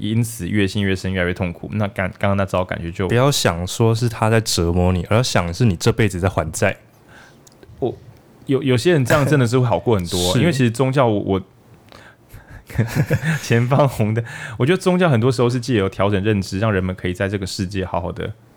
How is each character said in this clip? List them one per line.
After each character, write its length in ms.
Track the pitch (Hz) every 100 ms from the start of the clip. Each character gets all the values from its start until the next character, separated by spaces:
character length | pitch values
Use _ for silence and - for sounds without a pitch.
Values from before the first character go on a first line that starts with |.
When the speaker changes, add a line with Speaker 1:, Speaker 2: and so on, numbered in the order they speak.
Speaker 1:
因 220 | 104 113
此 260 | 117 - 87
越 180 | 104 98
陷 160 | 104
越 140 | 98 95
深， 160 | 95
越 80 | 95
来 60 | 87
越 80 |
痛 180 | 92 90
苦。 160 | 85 71
那 120 | 104 104
刚， 200 | 110 92 -
刚 120 | 101
刚 60 | 98
那 80 | 95
招 180 | 92
感 160 | 92 -
觉 100 | 85
就 160 | 87 92
Speaker 2:
不 60 |
要 160 | 117 139
想 340 | 139 107 85 90
说 280 | - 113
是 140 | 113 120
他 220 | - 110
在 100 | 113
折 320 | 113 - 85
磨 180 | 87 90
你， 140 | 90 -
而 80 | 107
要 40 |
想 300 | 107 107 87
是 140 | 87 123
你 100 | 85
这 160 | -
辈 160 | 110 107
子 100 | 92
在 100 | 92
还 220 | - 82
债。 260 | - 101 - - _ - - - - - - - -
Speaker 1:
我， 160 | 127 - - - _ - -
有， 160 | 139
有 140 | 135 123
些 160 | 165
人 120 | 170
这 100 | 120
样 100 | 156 131
真 120 | 147
的 80 | 120
是 120 | 127
会 80 | 123
好 120 | 87
过 180 | 123 104
很 100 | 87
多， 120 | 92
Speaker 2:
<laughs> 80 | 90
是。 80 | 104
Speaker 1:
因 60 | 160
为 40 |
其 80 | 139
实 120 | 123
宗 200 | 110 131
教 160 | 131 120
我， 340 | 104 98 95 95 _ _ - - - - - _ - - - - -
<laughs> 640 | 113 - - - 156 156
前 240 | - 117 120
方 220 | 139 143
红 240 | - 107
灯。 120 | 110 113 - - -
我 80 | 123
觉 60 |
得 80 | 185
宗 180 | 185 180
教 100 | 180
很 100 | 120
多 100 | 123
时 120 | 120
候 60 | 120
是 100 | 123
借 160 | 120 120
由 120 | 95
调 220 | - 98
整 120 | 101
认 180 | 101 104
知， 180 | 92 95
让 140 | 113
人 100 | 98
们 120 | 92
可 140 | 92 92
以 40 |
在 140 | 90 98
这 100 | 101
个 80 | 95
世 200 | - 90
界 180 | 95
好 160 | 90 87
好 100 | 87
的 200 | 90 85 - -